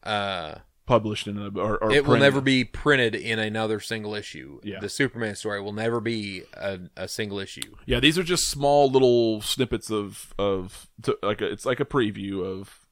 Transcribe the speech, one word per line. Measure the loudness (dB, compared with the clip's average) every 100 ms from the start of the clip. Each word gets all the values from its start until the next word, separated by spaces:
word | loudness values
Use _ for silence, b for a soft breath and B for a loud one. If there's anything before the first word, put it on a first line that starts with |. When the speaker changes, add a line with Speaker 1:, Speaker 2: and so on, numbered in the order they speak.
Speaker 1:
uh, | -4 -4 -2 -4 -8 -12 -18 _ 2
Speaker 2:
Published | 2 2 -4 -6
in | -8
a, | -6 -4
or, | -2 0
or | 4
Speaker 1:
it | 4
will | 6 6
Speaker 2:
printed. |
Speaker 1:
never | 6 6
be | 4 2 2
printed | -2 2 4 4 0
in | -2 -2
another | -2 -2 0 -2
single | -4 -8 -6
issue. | -8 -8 -14 -14 -12
Speaker 2:
Yeah. | -10 -8
Speaker 1:
The | -8
Superman | -2 -2 0 -6 -4
story | -6 -6
will | -6
never | -4 -2 -2
be | -2 -4 -6 -10 -14
a, | -8 -8 -8 -12 -12
a | -10
single | -6 -6 -6
issue. | -8 -12 -14 -14 -2
Speaker 2:
Yeah, | 2
these | 4 2
are |
just | 0 0 0
small | 0 4 6 6
little | 6 6 6 4 0
snippets | -4 -2 0 -2 -2
of, | -4 -4 -10 -14 -2
of, | 0 0 -4 -14 -20 -10
to, | -4 -2
like, | 0 0
a, | -2
it's | -2 -4
like | -2
a | 0
preview | 0 0 -2 -6 -6
of | -6 -6 -12 -20 _